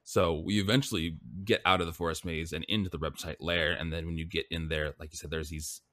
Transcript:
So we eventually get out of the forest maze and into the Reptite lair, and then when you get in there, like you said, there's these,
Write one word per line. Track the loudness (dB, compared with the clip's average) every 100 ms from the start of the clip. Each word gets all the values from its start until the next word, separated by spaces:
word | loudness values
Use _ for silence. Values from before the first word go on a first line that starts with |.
So | 0 4 4 4
we | 2 2
eventually | 6 4 4 0 -2 -4 -10 -8
get | 2 4 6
out | 4
of | 2
the |
forest | 0 -2 -2
maze | -4 -4 -2
and | -4 -2
into | 0 0
the | -2
Reptite | -4 -4 -8 -6
lair, | 0 2 2
and | 0 -2
then | -4 -4
when | -4
you |
get | -2 -2 -2
in | -4 -2
there, | 0 -2 -6
like | -12
you | -12
said, | -6
there's | -4 -4
these, | -6 -8 -12 _